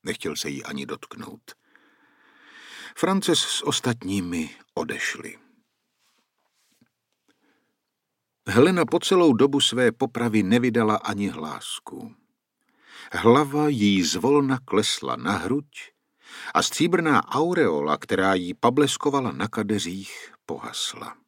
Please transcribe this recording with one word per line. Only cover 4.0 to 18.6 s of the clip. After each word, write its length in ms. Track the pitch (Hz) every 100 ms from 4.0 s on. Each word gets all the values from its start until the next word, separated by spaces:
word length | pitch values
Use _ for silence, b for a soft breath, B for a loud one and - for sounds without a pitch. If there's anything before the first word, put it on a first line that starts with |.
| 90 98 87 87 78 - _
odešli. 640 | - 69 - - - - - _ _ _ _ _ _ _ _ _ _ _ _ _ _ _ _ _ _ _ _ _ _ _ _ _ _ _ _ _ _ -
Helena 380 | 107 156 180
po 160 | 160 170
celou 320 | - 190 170
dobu 280 | 113 139 139
své 320 | - 117 120
popravy 500 | - 127 113 117 107
nevydala 540 | 95 120 123 117 110 107
ani 320 | - 101 101
hlásku. 840 | 78 78 65 - - - - - - _ _ _ _ B B B B B
Hlava 560 | - 110 127 143 147 151
jí 340 | 131 101 95
zvolna 560 | 82 92 123 147 135 131
klesla 520 | - 98 220 - 65 -
na 160 | -
hruď 600 | 90 98 139 147 - - _ _ B B B B
a 80 | -
stříbrná 680 | - - 170 175 165 120 -
aureola, 720 | 135 165 175 117 76 73 73
která 360 | - 95 95
jí 200 | 95 87
pableskovala 800 | -